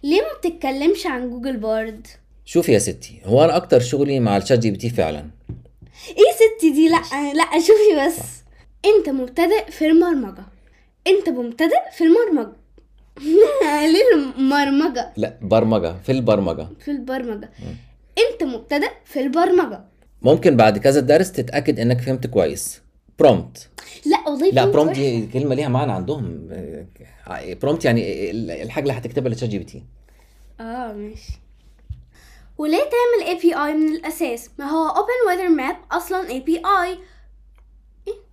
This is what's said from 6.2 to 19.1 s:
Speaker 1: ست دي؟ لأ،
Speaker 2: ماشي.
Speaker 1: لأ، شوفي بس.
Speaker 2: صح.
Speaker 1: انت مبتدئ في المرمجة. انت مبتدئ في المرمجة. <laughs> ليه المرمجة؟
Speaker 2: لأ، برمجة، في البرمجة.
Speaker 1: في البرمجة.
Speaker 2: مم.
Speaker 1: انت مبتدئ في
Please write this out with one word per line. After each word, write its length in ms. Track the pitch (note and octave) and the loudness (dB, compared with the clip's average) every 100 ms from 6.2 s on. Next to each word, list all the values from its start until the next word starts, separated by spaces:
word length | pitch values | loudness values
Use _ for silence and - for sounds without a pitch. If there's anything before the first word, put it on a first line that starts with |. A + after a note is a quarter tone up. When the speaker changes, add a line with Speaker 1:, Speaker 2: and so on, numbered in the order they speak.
| G4+ | 4
Speaker 1:
ست 280 | - A4+ A4 | 6 2 4
دي؟ 260 | D#4+ C#4 D#4+ | 0 4 4
لأ، 100 | D#4+ | 2
Speaker 2:
ماشي. 380 | - C#4 C#4+ C#4+ | -2 -6 -4 -2
Speaker 1:
لأ، 240 | E4+ D#4 | 0 0
شوفي 460 | E4 G#4+ G#4+ D#4 C#4 | 4 6 6 4 0
بس. 100 | E4 | -2
Speaker 2:
صح. 80 | - - _ _ _ _ | -10 -16 _ _ _ _
Speaker 1:
انت 240 | G4 G#4+ D4 | 2 2 2
مبتدئ 640 | C4+ B3+ - E4+ G#4+ - | -4 -4 0 2 0 -2
في 160 | - D#4 | -4 2
المرمجة. 580 | D#4+ F4 D4+ G#3 F#3+ G3 _ _ _ _ _ - | 4 4 0 -4 -12 -20 _ _ _ _ _ 0
انت 220 | F#4+ E4+ | 0 0
مبتدئ 520 | B3 A#3+ A#3 D#4+ E5 - - | -4 -6 -2 0 2 -2 0
في 80 | |
المرمجة. 480 | E4 G4+ A4 D4+ G#3+ - _ _ _ _ _ - | 4 4 4 0 -4 -14 _ _ _ _ _ -12
<laughs> 760 | C#4+ E4+ A#4 C#5 D#4 D4 D#4 | 0 4 4 4 0 2 2
ليه 220 | E4+ B4+ | 4 4
المرمجة؟ 1000 | E4 C4+ B3+ C4+ C#4+ C#4 C#4 D#4+ B3 - - | 4 0 -2 0 2 2 0 0 -4 -10 -6
Speaker 2:
لأ، 220 | G#2 - | -8 -8
برمجة، 540 | G2+ A2 A2 A2 E2 F2+ | 0 2 2 0 -2 -8
في 100 | F#2 | -4
البرمجة. 560 | C3 A#2 G#2 F#2 D#2 E2 - | -2 2 2 0 -6 -10 -14
Speaker 1:
في 100 | - | -10
البرمجة. 600 | C#4+ A#3+ C4 A#3+ G#3+ - - | -8 -6 -8 -8 -10 -14 -18
Speaker 2:
مم. 180 | - - - _ _ - | -16 -16 -20 _ _ -2
Speaker 1:
انت 240 | B4 - | -2 0
مبتدئ 480 | C#4+ A#3 - C#4+ G4+ - | -6 -8 -6 -4 -4 -6
في 160 | _ | _